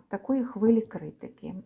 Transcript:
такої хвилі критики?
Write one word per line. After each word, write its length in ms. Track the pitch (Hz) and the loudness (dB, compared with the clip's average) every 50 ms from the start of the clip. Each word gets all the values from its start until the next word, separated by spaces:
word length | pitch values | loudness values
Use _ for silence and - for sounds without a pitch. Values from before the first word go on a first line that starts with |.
| - | -8
такої 360 | _ - 196 - - 269 269 240 | _ -10 -6 -2 -2 0 0 -2
хвилі 380 | 247 - 196 214 226 233 226 | -4 -2 2 4 6 6 6
критики? 760 | 220 - - 175 160 151 - _ - - - _ - 156 175 190 - | 2 -2 -8 -10 -10 -12 -12 _ -16 -16 -16 _ -12 -12 -12 -12 -14